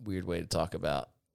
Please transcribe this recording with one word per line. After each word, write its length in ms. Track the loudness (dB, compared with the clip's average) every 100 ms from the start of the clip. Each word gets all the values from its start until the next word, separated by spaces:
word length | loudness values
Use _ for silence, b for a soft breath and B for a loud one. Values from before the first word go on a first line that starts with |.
weird 220 | -4 -2 0
way 140 | -2
to 60 | 0
talk 300 | 2 2 0
about 340 | 0 0 -2 _ _